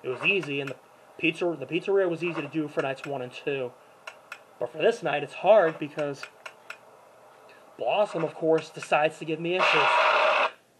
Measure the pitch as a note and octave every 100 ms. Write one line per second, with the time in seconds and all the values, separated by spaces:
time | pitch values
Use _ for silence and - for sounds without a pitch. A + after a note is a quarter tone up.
0 | B2+ B2 D3+ G3 C#3+ C#3+ C3+ - - -
1 | - - D#3+ - F3 C3+ C3 D#3+ F#3+ G3
2 | F#3 E3 F3 D#3 C#3+ D#3 D3 E3 C#3 C3+
3 | D3 C#3 B2+ - - C#3 B2 - - -
4 | - - - - - - B2 D#3 F#3 -
5 | D#3+ D3 C#3 - F3 G#3+ E3 E3 D3 D#3+
6 | D3 C#3 - - - - - - - -
7 | - - - - - - - - A#2+ F3+
8 | G#3 E3+ D#3+ - D#3+ D#3+ D#3+ - - D#3
9 | D3+ D3+ D#3+ D#3+ E3+ F3+ F#3 - - D#3+
10 | - D#3 D3+ - - - _